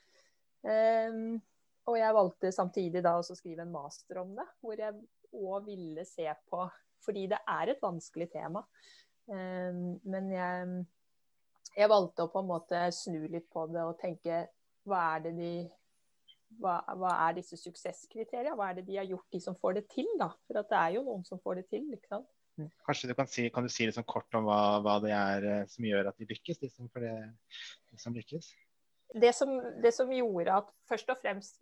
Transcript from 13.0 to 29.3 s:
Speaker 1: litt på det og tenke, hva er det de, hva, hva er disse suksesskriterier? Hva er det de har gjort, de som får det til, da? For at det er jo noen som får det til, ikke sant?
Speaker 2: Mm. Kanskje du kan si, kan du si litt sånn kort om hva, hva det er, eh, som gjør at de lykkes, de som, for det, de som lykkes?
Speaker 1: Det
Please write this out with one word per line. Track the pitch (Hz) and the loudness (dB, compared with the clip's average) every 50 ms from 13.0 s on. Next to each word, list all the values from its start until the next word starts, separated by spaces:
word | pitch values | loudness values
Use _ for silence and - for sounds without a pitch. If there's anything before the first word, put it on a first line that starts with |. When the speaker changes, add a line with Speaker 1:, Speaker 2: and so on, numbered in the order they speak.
| - 196 170 156 156 | -4 -4 -4 -4 -4
Speaker 1:
litt | 156 165 170 170 _ | -4 -6 -6 -8 _
på | - 170 160 156 170 | -6 -6 -4 -4 -2
det | 170 165 | -2 -2
og | 165 165 - | -2 -4 -4
tenke, | - 180 165 - - 170 165 170 - - _ _ _ _ _ _ - | -6 -6 -6 -4 -4 -2 -2 -2 -2 -6 _ _ _ _ _ _ -4
hva | 202 196 180 170 160 160 | -2 0 2 2 2 0
er | 160 160 | -2 -2
det | 165 165 170 | -4 -4 -4
de, | 170 170 170 175 175 170 - _ _ _ _ _ _ _ _ _ _ _ _ _ _ _ 220 233 | -4 -4 -4 -6 -6 -8 -12 _ _ _ _ _ _ _ _ _ _ _ _ _ _ _ -10 -6
hva, | 190 185 175 170 - - 190 | -2 -2 -2 -2 -2 -4 -4
hva | 185 185 180 170 165 160 | -2 0 0 2 2 2
er | 165 175 | 2 0
disse | 180 175 - 175 - | -2 -6 -10 -12 -14
suksesskriterier? | - 180 175 - - 180 180 - - - - 220 220 - - 240 247 302 311 | -14 -14 -12 -10 -10 -10 -10 -10 -14 -12 -10 -10 -8 -6 -6 -4 -4 -4 -2
Hva | 220 196 190 | -2 -4 -4
er | 180 | -4
det | 185 185 | -6 -6
de | 190 196 196 | -6 -6 -6
har | 190 190 | -4 -6
gjort, | 185 180 - _ - | -6 -8 -8 _ -8
de | 180 - | -6 -6
som | 196 180 - | -6 -4 -2
får | - 190 185 208 | 0 0 0 -2
det | 208 - | -4 -6
til, | - 262 294 453 453 320 | -4 -4 -2 0 0 0
da? | 202 165 - - _ | 0 -2 -4 -8 _
For | - - 214 | -6 -4 -4
at | 208 - | -2 2
det | 220 196 | 2 4
er | 170 165 185 | 4 2 2
jo | 240 277 | -2 -4
noen | 262 220 190 175 | -4 -6 -8 -8
som | - 190 180 | -10 -12 -8
får | - 196 185 180 | -6 -6 -4 -6
det | 196 - 214 | -6 -6 -6
til, | 214 294 302 233 | -6 -6 -6 -10
ikke | 196 - - 196 | -12 -10 -10 -10
sant? | 214 262 _ _ _ _ _ _ | -10 -10 _ _ _ _ _ _
Speaker 2:
Mm. | - 151 156 - _ _ | -12 -12 -12 -14 _ _
Kanskje | - 143 - - 123 | -2 -2 -2 -2 -2
du | 120 | 0
kan | - 135 | 0 0
si, | - - 127 120 117 | 0 0 0 0 0
kan | - 123 123 | 0 0 -2
du | 120 - | 0 0
si | - 117 | 0 0
litt | 110 - | 0 0
sånn | 120 113 | -2 -4
kort | - - 113 - _ - | -4 -4 -6 -4 _ 0
om | 113 110 | 2 4
hva, | 104 104 104 104 101 104 104 101 | 6 6 6 6 6 6 4 4
hva | 104 104 104 107 | 4 4 4 2
det | 107 | 2
er, | 104 104 101 98 98 98 101 104 | 2 2 2 2 2 0 0 0
eh, | 104 104 101 | 0 0 -2
som | - - - 117 | -4 -6 -4 0
gjør | 107 101 98 98 | 2 2 2 2
at | 101 - - | 0 -2 -8
de | 110 107 | -10 -10
lykkes, | 107 - - - 160 - | -10 -8 -8 -8 -6 -6
de | 139 123 | -8 -10
som, | - - 123 120 - | -8 -10 -14 -12 -8
for | 123 120 | -6 -6
det, | 113 113 110 110 110 113 - _ _ - - - - - - _ _ | -6 -6 -6 -10 -12 -16 -20 _ _ -16 -14 -14 -14 -16 -20 _ _
de | 120 - | -20 -12
som | - 120 120 | -10 -8 -8
lykkes? | 117 - - 143 165 - - - _ _ _ _ _ _ _ _ _ _ - - 220 233 | -8 -8 -10 -10 -12 -12 -14 -20 _ _ _ _ _ _ _ _ _ _ -10 4 6 8
Speaker 1:
Det | 240 | 8